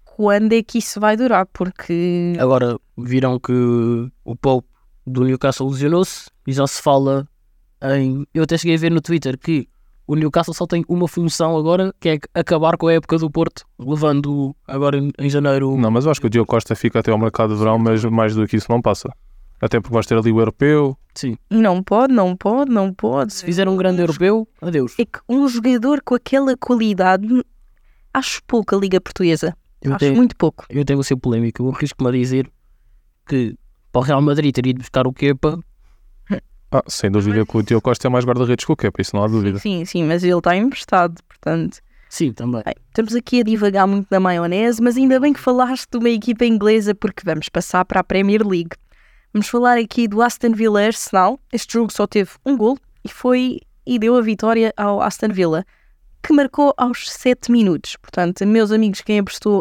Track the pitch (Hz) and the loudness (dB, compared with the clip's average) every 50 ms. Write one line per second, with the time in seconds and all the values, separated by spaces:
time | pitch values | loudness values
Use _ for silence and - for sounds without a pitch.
0 | _ _ - - 214 202 202 208 214 220 226 226 220 - - 233 208 - - 202 | _ _ -6 -2 0 2 2 4 2 2 2 2 0 0 -4 -6 -4 -6 -4 -2
1 | 214 214 214 220 254 254 226 180 190 - - - 180 185 - - - - 175 170 | 0 0 2 2 2 2 2 2 0 -2 -4 -6 -6 -6 -6 -10 -8 -4 -4 -2
2 | 175 180 175 175 175 175 175 165 127 127 131 127 123 120 120 107 _ _ _ - | 0 0 0 0 -2 -2 -2 0 2 2 2 2 2 0 -2 -4 _ _ _ -12
3 | 123 123 127 131 131 131 127 123 - - 123 123 123 120 120 120 117 117 120 117 | -6 -2 0 0 0 0 0 -2 -2 -2 0 0 2 2 2 2 0 0 -2 -2
4 | 120 123 - _ - - 117 - - 135 131 127 - _ _ _ _ _ _ _ | -4 -8 -12 _ -14 -12 -8 -2 0 0 0 0 -2 _ _ _ _ _ _ _
5 | - 135 131 127 127 131 131 127 - 139 135 - 131 135 139 131 143 147 170 175 | -12 -6 -2 0 0 0 0 0 0 -2 -2 -2 -4 -4 -4 -2 -2 0 2 0
6 | 190 - - - - - _ _ - - 135 139 139 139 - - - 151 139 135 | 0 -2 -4 -12 -18 -20 _ _ -8 -6 -2 -2 -2 -2 -2 -2 0 2 2 4
7 | 135 135 135 135 139 - _ _ _ _ _ _ _ _ _ - 139 135 135 139 | 4 2 0 -2 -4 -6 _ _ _ _ _ _ _ _ _ -8 -4 -2 0 0
8 | 135 131 131 139 143 - - 165 160 151 170 165 - 170 165 165 160 165 165 165 | 0 0 -2 -4 -6 -6 -2 -2 0 0 0 -2 0 0 0 0 0 0 0 0
9 | 151 - 170 160 - 131 127 131 - - 165 143 117 - _ _ _ _ _ _ | 0 -2 -2 -2 -2 -4 -6 -6 -4 -4 -2 -2 -4 -6 _ _ _ _ _ _
10 | _ - 151 156 156 151 - 170 165 - 165 - 180 165 180 170 165 - 165 175 | _ -4 -2 0 0 0 0 0 -2 -2 -4 -6 -6 -2 -2 -2 -2 -2 -2 -2
11 | 175 160 - 175 170 165 - - 170 160 165 160 156 160 170 185 190 190 - - | -2 -2 -2 -2 -2 -2 -2 0 0 0 0 0 0 2 0 0 0 -2 -4 -4
12 | - 160 156 151 - - - 175 160 - 175 156 156 165 170 - - 165 165 165 | -2 -2 -2 -2 -4 -6 -4 -4 -2 0 0 2 2 2 0 2 2 2 2 2
13 | - - 165 165 160 156 143 160 165 - - - - _ _ - 123 127 151 151 | 0 0 -2 -2 -2 -2 -2 -2 -2 -2 -4 -10 -20 _ _ -12 -8 -6 -4 0
14 | 151 151 143 143 143 143 143 143 139 135 143 _ _ - - 139 143 143 139 139 | 0 2 2 2 0 -2 -2 -2 -4 -4 -6 _ _ -10 -4 -2 0 0 0 0
15 | 139 143 - - 139 143 139 143 143 143 135 135 135 135 135 135 120 110 110 120 | -2 -4 -4 -4 -2 -2 0 0 2 2 2 0 0 0 0 0 2 2 2 2
16 | 135 160 147 - - 117 104 117 110 - - 113 - - 113 - - 117 - 117 | 2 2 0 0 0 0 2 2 2 2 0 -2 -2 -2 -4 -2 -2 0 0 0
17 | 110 - 110 107 110 110 - - 113 107 107 104 110 110 110 113 113 113 113 110 | 0 2 2 2 0 0 0 0 0 0 0 0 2 2 2 2 2 2 2 2
18 | 113 117 113 113 113 107 107 107 107 101 - 110 - - 120 120 120 113 101 - | 0 0 2 2 2 2 2 0 0 0 0 -2 -2 0 0 0 2 0 -2 -2
19 | - 127 - _ - - - - - - - - - 117 - 117 98 - 117 113 | -4 -12 -14 _ -20 -20 -20 -20 -20 -20 -10 -6 -4 0 0 0 -2 0 -2 -2
20 | 104 - 117 113 110 117 110 113 113 107 - - 139 143 151 151 147 135 135 - | 0 2 2 2 2 4 4 4 2 2 0 2 2 4 4 4 2 0 -2 -6
21 | _ _ - - - 131 110 - _ - 196 220 226 202 180 185 190 - 196 220 | _ _ -14 -8 -6 -6 -6 -8 _ -2 2 2 4 4 2 0 0 0 2 2
22 | 254 269 262 226 190 180 180 185 - 196 220 262 285 277 233 208 190 196 185 - | 4 4 4 4 2 2 0 -2 -2 -2 0 0 0 0 0 0 0 -2 -4 -4
23 | - 220 247 277 262 214 - - - - 175 180 196 190 190 185 185 185 180 180 | -4 -2 0 0 -2 -4 -6 -8 -6 -4 -2 0 0 0 0 0 0 0 0 0
24 | 175 165 151 139 175 190 208 226 220 - _ - - 175 170 147 127 120 - - | 0 0 0 2 2 2 2 2 -2 -4 _ -12 -8 -4 -2 0 -2 -2 -2 -2
25 | 240 - - - - - 240 269 285 269 233 233 220 262 254 240 214 269 294 285 | -4 -4 -6 -12 -6 -2 0 0 0 0 0 0 0 2 2 2 2 0 0 0
26 | - - 247 240 - - - 277 277 269 254 - - - 247 233 226 220 202 180 | 0 0 -2 -2 0 0 0 2 2 2 0 -2 0 0 0 2 2 0 0 2
27 | 185 185 190 190 202 220 247 247 - _ _ _ _ _ _ _ _ _ _ _ | 2 2 2 2 2 0 0 0 0 _ _ _ _ _ _ _ _ _ _ _
28 | _ _ - 262 262 - - - - - - 233 202 - 196 196 196 196 190 185 | _ _ -4 -4 -4 -4 -6 -10 -6 -2 -2 0 0 0 0 0 0 -2 -4 -6
29 | - - - - 185 170 160 156 - 160 - - _ _ _ - - 139 135 - | -12 -10 -6 -2 0 0 0 0 -2 -4 -6 -8 _ _ _ -8 -4 -4 -2 0
30 | 143 143 135 - 123 120 - - 170 156 - - - - - 143 143 135 139 139 | 2 2 4 4 4 2 2 0 -2 -2 -2 -4 -10 -6 -4 -2 0 0 0 0
31 | 135 - 139 127 - 127 117 113 117 117 113 - 123 131 127 - 151 143 - - | 0 -2 -2 -2 -2 -2 0 0 0 -2 -2 -4 -4 -4 -4 -4 -6 -6 -4 -2
32 | 127 123 123 131 123 127 131 131 135 - _ _ _ _ _ _ _ _ _ _ | -2 0 0 0 0 0 0 -2 -2 -4 _ _ _ _ _ _ _ _ _ _
33 | _ _ _ _ _ - 143 131 120 107 123 - _ - _ _ _ _ - 123 | _ _ _ _ _ -4 -2 -2 -2 -2 -6 -10 _ -20 _ _ _ _ -2 -2
34 | 127 139 147 139 147 147 143 151 151 143 123 123 123 131 127 127 123 - - 131 | 0 2 2 2 2 2 2 2 0 0 0 0 0 -2 -2 -4 -6 -4 -2 -2
35 | 127 131 131 - 147 143 143 131 - 151 156 175 - _ _ _ _ _ _ _ | 0 -2 -2 -2 0 0 0 0 0 -2 -2 -4 -10 _ _ _ _ _ _ _
36 | _ - - - - - 202 - - _ _ - _ - - 135 - - - - | _ -20 -20 -16 -10 -8 -8 -8 -8 _ _ -20 _ -4 -2 -2 -2 -2 -6 -4
37 | - 101 98 104 98 104 104 110 110 - - 113 107 - 117 110 - 127 120 - | -2 0 2 2 2 2 2 0 0 0 0 -2 0 2 2 2 2 0 -2 0
38 | - 131 127 123 123 123 123 120 127 120 123 117 - - 160 - - 104 - - | 0 0 0 0 0 0 0 0 0 0 0 -2 0 -2 -2 -2 -2 -4 -2 -4
39 | 98 - - 104 104 107 110 113 101 101 98 98 - 214 190 175 160 - - 175 | -6 -4 -2 -2 0 0 0 0 0 0 -2 -4 -4 -4 -4 -6 -6 -6 -4 -2
40 | 165 151 165 175 180 180 180 175 165 175 175 190 214 269 - - - - - 185 | -2 0 0 0 2 2 2 2 2 0 0 2 0 -2 -2 -6 -6 -2 0 2
41 | 175 170 170 - _ _ _ _ - - 160 165 160 170 - - _ _ _ _ | 2 0 -2 -8 _ _ _ _ -6 -4 -2 -2 -4 -4 -8 -12 _ _ _ _
42 | - - - - 165 135 107 - 117 123 120 113 107 - - _ _ _ - - | -20 -12 -6 -4 -2 -2 -2 -4 -4 -4 -4 -4 -4 -8 -10 _ _ _ -4 -4
43 | 226 208 220 240 240 - - 247 233 214 220 208 208 202 190 196 190 190 196 202 | -4 -2 -2 -6 -4 0 0 0 2 2 0 0 0 0 2 2 2 2 2 0
44 | 196 - 196 190 190 185 180 170 170 170 175 196 220 240 240 226 233 247 233 262 | -2 0 0 2 2 2 0 0 -2 -2 0 0 0 0 0 2 2 0 2 2
45 | 269 262 262 262 262 294 277 - - 262 247 247 254 247 262 254 - - - 240 | 4 4 4 4 4 2 0 0 0 0 2 2 2 0 -2 -6 -8 -8 -4 -2
46 | 226 240 233 220 208 240 233 - 240 240 226 214 202 214 220 226 202 208 208 - | 0 0 0 0 -2 -2 -2 0 2 2 2 2 4 4 2 2 2 0 -2 -2
47 | - 202 - - - 185 160 156 - - - 175 175 - - 180 185 - - 190 | -4 -6 -6 -6 -4 -4 -4 -4 -4 -6 -6 -6 -4 -2 0 -2 0 0 0 -2
48 | 180 - 185 190 196 196 208 214 220 208 185 170 170 170 - - _ _ _ _ | 0 0 0 0 2 2 2 2 2 0 -2 -2 -4 -6 -12 -20 _ _ _ _
49 | _ _ _ _ _ _ - 208 208 - - 240 240 247 247 240 226 214 - 240 | _ _ _ _ _ _ -4 -4 -2 -2 0 0 2 2 2 2 0 -2 -2 -2
50 | 233 214 202 214 240 240 - - - 233 226 208 220 220 208 208 202 220 220 - | -2 0 2 2 0 0 0 0 0 0 0 2 2 2 2 2 2 0 0 -4
51 | - - - 190 185 196 254 - _ _ - 226 - - - 233 233 208 - - | -6 -2 0 2 2 2 0 -4 _ _ -8 -8 -6 -4 -2 -2 -2 -2 -2 -2
52 | 202 - - 208 190 - - _ - 269 277 240 214 226 277 - _ _ _ _ | -2 0 0 -2 -2 -2 -6 _ -4 -2 0 0 0 0 0 -2 _ _ _ _
53 | - - - - - 247 254 254 254 254 - - - _ _ _ - - 247 233 | -16 -16 -10 -4 -2 0 0 0 0 -2 -6 -8 -12 _ _ _ -6 -4 -2 0
54 | 214 226 247 247 226 220 214 190 - 220 226 226 226 220 - - 208 202 202 202 | 2 2 2 2 2 0 -2 -2 0 0 2 2 0 0 -2 -2 -2 -2 -2 0
55 | - 208 - - - 214 214 185 180 165 156 160 190 _ _ _ _ _ _ _ | -2 -4 -4 -4 -4 -4 -2 0 0 0 -2 -2 -6 _ _ _ _ _ _ _
56 | _ _ _ _ - - 311 285 277 254 - - 294 285 - - 247 247 247 - | _ _ _ _ -2 2 2 2 2 2 0 2 2 2 2 2 0 -2 -2 -4
57 | - - - - - 254 247 - - - 240 240 220 190 165 143 - - - - | -8 -12 -10 -4 0 0 0 0 0 0 2 4 4 2 0 -2 -4 -10 -16 -18
58 | _ - - - 180 170 185 - 196 202 214 226 220 202 214 220 220 214 190 - | _ -10 -4 -4 -2 -2 -2 -2 0 2 2 2 2 2 2 2 0 0 -2 -4
59 | - - 214 208 202 190 - - - 208 202 196 | -4 -2 -2 -2 -2 -4 -6 -6 -2 0 0 0